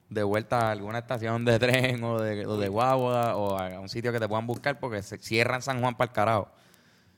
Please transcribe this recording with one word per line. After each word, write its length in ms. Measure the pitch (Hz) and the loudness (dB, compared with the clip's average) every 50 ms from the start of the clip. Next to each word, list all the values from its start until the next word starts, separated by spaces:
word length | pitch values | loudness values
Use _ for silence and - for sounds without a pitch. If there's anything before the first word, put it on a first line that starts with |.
| _ _ | _ _
De 140 | 104 107 104 | -2 0 0
vuelta 460 | 101 101 107 113 - 127 120 117 110 | 2 2 0 0 0 0 0 2 0
a 20 | |
alguna 280 | 107 101 101 104 113 120 | 0 -2 -6 -6 -8 -8
estación 440 | 117 - 131 113 110 113 113 117 117 | -6 -6 -6 -4 -2 -2 -2 0 4
de 140 | 120 117 110 | 4 4 6
tren 460 | 123 123 127 131 123 127 123 120 117 | 6 4 4 4 4 2 0 -2 -2
o 160 | 117 117 113 | -2 -2 0
de, 260 | 110 107 107 101 104 | 0 -2 -2 -4 -4
o 100 | 107 107 | -4 -2
de 120 | 104 101 98 | 0 0 0
guagua 680 | 98 110 123 131 135 131 127 123 123 120 120 117 98 | 2 2 2 4 4 2 2 2 2 2 0 0 0
o 240 | 101 101 101 98 95 | 0 0 -2 -2 -2
a, 160 | 92 92 92 | -4 -6 -8
a 60 | 95 | -10
un 80 | 98 98 | -12 -10
sitio 240 | - 117 113 120 117 | -8 -4 -4 -2 -2
que 80 | 117 | -2
te 80 | 110 101 | -2 -2
puedan 180 | 104 110 113 | -2 -2 -2
buscar 320 | 120 120 110 - 143 139 139 | -4 -6 -4 -4 -4 -4 -4
porque 240 | - 127 110 101 95 | -6 -6 -6 -6 -8
se 160 | - 104 90 | -8 -12 -14
cierran 420 | - - 110 113 117 117 123 127 | -8 -2 2 2 2 2 0 -2
San 200 | 127 135 131 123 | -4 -4 -2 0
Juan 160 | 120 127 117 | 0 -2 0
pa'l 160 | - 127 117 - | 0 -2 -2 2
carajo. 360 | 110 104 110 113 104 92 - - _ _ - - _ _ _ _ _ _ _ _ | 2 2 4 2 2 0 -4 -10 _ _ -20 -20 _ _ _ _ _ _ _ _